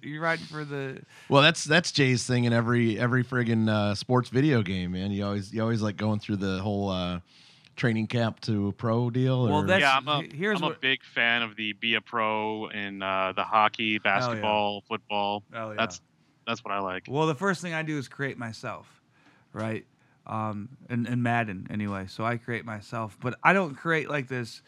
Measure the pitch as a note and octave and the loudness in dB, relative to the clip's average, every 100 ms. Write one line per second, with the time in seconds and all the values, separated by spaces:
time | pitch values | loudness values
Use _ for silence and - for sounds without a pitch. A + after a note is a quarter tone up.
0 | C3+ D3+ E3 E3 D#3 D3+ D3 C#3+ C3+ - | -10 -4 -2 -2 -4 -10 -8 -6 -8 -10
1 | - - - C#3 D3+ E3 - D#3+ E3+ - | -16 -18 4 8 8 6 4 4 4 4
2 | C3 B2 - B2 A#2+ A#2 A#2 A#2+ A#2 G2+ | 4 4 2 2 4 4 4 4 2 2
3 | A#2+ B2+ B2 B2 A#2 A2+ A2 G#2+ G#2 G2 | 2 2 2 0 2 2 4 4 2 0
4 | - B2 A#2+ B2 D3+ B2 F#2 F#2+ F2+ F#2 | 2 2 2 2 4 4 2 -2 -2 -4
5 | G2 G2+ G2+ G2+ G2+ A2 A2+ A2+ G#2+ F#2 | -2 -2 -2 -4 -4 -2 0 0 -2 -2
6 | G#2+ G#2 - G#2 G2 F#2+ G2+ G2+ G2 F#2 | -2 -2 -2 -2 -2 -2 -2 -2 -2 -2
7 | F2+ F2+ - - - - - - A#2+ A2 | -2 -4 -8 -20 -20 -20 -20 -4 0 0
8 | G#2+ B2 A2+ - - G#2+ G2+ F#2+ A#2+ A2+ | 0 0 0 -2 -2 0 0 -2 0 0
9 | A#2+ B2 C3 B2+ B2 D3+ D3+ F#3+ C#3+ C3+ | 0 0 2 2 2 2 4 4 4 4
10 | C3+ D3 - D3 G3+ G3 D#3+ - C3 - | 2 -2 -2 -4 -2 0 -2 -2 0 0
11 | - C3 A#2 A#2+ A2+ G#2 G#2+ G2+ A2+ A2 | -2 0 2 2 0 -4 -6 -4 0 0
12 | - A#2 A2 G#2+ G#2+ G#2+ G#2+ G#2+ G2+ G2 | 0 0 0 0 -2 -4 -6 -8 -8 -6
13 | F#2+ F#2+ F#2+ F#2+ F2+ A2 G#2+ - A2 G#2+ | -2 0 0 -2 0 4 4 2 -2 0
14 | G#2 G2+ B2 A2+ G#2 G#2+ G#2 G#2 - A2 | 0 2 0 -2 0 0 0 -4 -6 -8
15 | - G#2 G2+ G#2 G#2 A#2 A2 G#2+ A2+ - | -4 -2 -2 -2 -8 -12 -8 -4 -4 -4
16 | - _ _ _ - - G#2 G2+ F#2+ F2+ | -18 _ _ _ -8 -8 -4 -4 -4 -6
17 | - C#3 D#3+ C#3 G3 E3+ F3 D#3+ D#3+ D3+ | -6 -2 0 0 -2 -2 -4 -6 -4 -6
18 | C3 - C#3 A#2+ A#2 A2 A#2+ E2+ - _ | -8 -8 -8 -6 -10 -10 -10 -12 -16 _
19 | _ _ _ _ _ - A2 A2 - _ | _ _ _ _ _ -6 -4 -4 -8 _
20 | _ _ - A2 A2 G#2 G2+ C3+ - A#2+ | _ _ -8 -4 -4 -4 -8 -14 -6 -4
21 | A#2 B2 A#2+ A#2 A2 F#2 - G#2 G#2 G2 | -2 0 2 2 0 -4 -6 -4 -2 -4
22 | F#2+ - A2+ A#2 - A2+ A2+ G#2+ - A#2 | -6 -4 -4 -4 -4 -6 -6 -10 -8 -8
23 | A2 - B2 - D#3 F#3+ E3+ C3+ E3+ D#3+ | -8 -6 -8 2 4 4 2 -4 -2 0
24 | C3 C#3+ B2+ B2+ A2+ - | 0 -4 -4 -4 -6 -10